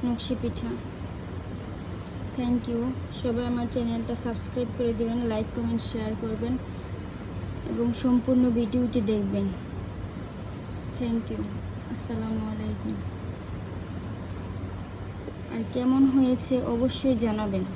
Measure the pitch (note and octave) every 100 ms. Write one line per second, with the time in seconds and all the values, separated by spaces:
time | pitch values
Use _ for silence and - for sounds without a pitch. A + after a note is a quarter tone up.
0 | B3 A#3 - A#3+ A#3+ - A#3 D3+ - -
1 | - - - - - - - - - -
2 | - - - - A#3+ B3 A#3 A#3 B3 C4
3 | - - B3 A#3 A#3+ A#3+ A#3+ C4 A#3 A#3
4 | A3+ A#3 B3 A3+ - - A#3+ - A#3+ A3
5 | A#3 A#3 A#3+ G#3+ A3 - A#3 A3+ - A#3
6 | A3 A3 A3+ A3 A#3 B3+ - - - -
7 | - - - - - - - A3 A#3+ A#3
8 | B3+ B3 A#3 B3+ B3 A#3 A3+ B3 A#3+ B3
9 | G3+ G#3+ G3 G3 G3 F#3 - - - -
10 | - - - - - - - - - -
11 | A#3+ A3+ A3 G#3+ G#3 G3+ - - - -
12 | - A3+ A3 A3 A3 G#3+ G#3+ G#3 - A2
13 | - - - - - - - - - -
14 | - - - - - - - - - -
15 | - - - - - A3+ G#3+ B3 B3 C4
16 | C4+ C4 B3+ B3+ - B3+ B3 A#3 B3+ -
17 | C4+ A#3+ A3+ G#3 G#3+ F#3+ F#3+